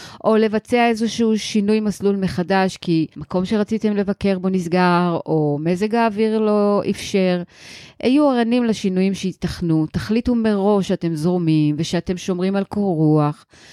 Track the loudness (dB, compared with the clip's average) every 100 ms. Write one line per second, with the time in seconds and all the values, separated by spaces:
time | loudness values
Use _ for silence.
0 | -20 -6 0 2 2 -2 0 2 2 0
1 | -2 0 0 0 -2 -2 0 0 -2 -2
2 | -2 0 -2 -2 0 0 0 -2 -2 0
3 | -2 -6 -6 -4 -2 -2 -2 -2 -2 -2
4 | -2 -2 -2 -2 -2 0 2 4 4 4
5 | 2 -2 0 0 0 0 -2 -2 0 0
6 | 0 0 0 2 2 2 2 2 0 -4
7 | -2 0 0 0 -4 -16 -20 -20 -20 -4
8 | 0 4 4 2 2 0 0 0 -2 0
9 | 0 -2 -6 -6 -8 -4 0 0 0 -4
10 | -2 -2 0 0 0 2 2 2 0 -2
11 | -2 -2 0 0 2 2 2 0 -2 -4
12 | -4 -6 -4 -2 -2 -2 -4 -4 -2 2
13 | 4 4 2 -4 _ -20 -20